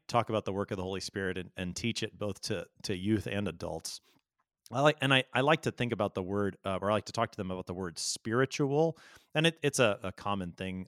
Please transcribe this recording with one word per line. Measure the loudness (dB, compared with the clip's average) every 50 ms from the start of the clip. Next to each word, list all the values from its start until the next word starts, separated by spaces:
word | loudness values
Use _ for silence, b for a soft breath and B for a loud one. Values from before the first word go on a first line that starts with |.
| _
talk | 2 2 2 4 4
about | 0 0 0
the | 0
work | -2 -2 -2 -2
of | -2
the | -4 -2
Holy | -4 -4 -4
Spirit | -6 -6 -4 -2 -2 -2 -2
and, | -4 -6 -8 -8
and | -6 -6 -4 -4
teach | -2 -2 -2 -2 -2
it | -4 -6 -4
both | -4 -4 -4 -4 -6
to, | -4 -4 -4 -4 -6 -10 _ -10
to | -6 -6 -4
youth | -2 2 2 2 2 2
and | -2 -4 -4 -4 -4
adults, | -4 -6 -6 -6 -6 -6 -8 -10 -12 -12 b b b b _ _ _ _ _ _ _ _ _ -4
I | 0 4
like, | 4 4 4 4
and | 4 4
I, | 4 4 4 2 0
I | 2
like | 4 4 4 4
to | 2 -2
think | -2 0 -2 -2
about | 0 0 0 0 0
the | -4
word, | -4 -2 0 0 0 -2 -2 -4 -4
uh, | -4 -2 0
or | 2 2
I | 2
like | 2 0
to | -2
talk | -2 -2 -2 -2
to | -2
them | -6 -6 -4
about | -6 -6 -6
the | -8 -6
word | -6 -6 -6 -6 -6
spiritual. | -4 -4 -6 -4 -4 0 2 2 2 2 2 0 0 2 2 2 2 0 0 B B B B B B B 0
And | 2 2 2
it, | 2 2
it's | -2 0 4 4
a, | 4 4 4 0 -4
a | -8
common | -8 -4 -2 -2 -2 -2 -2 -6
thing, | -6 -6 -6 -6 -6 -6 -8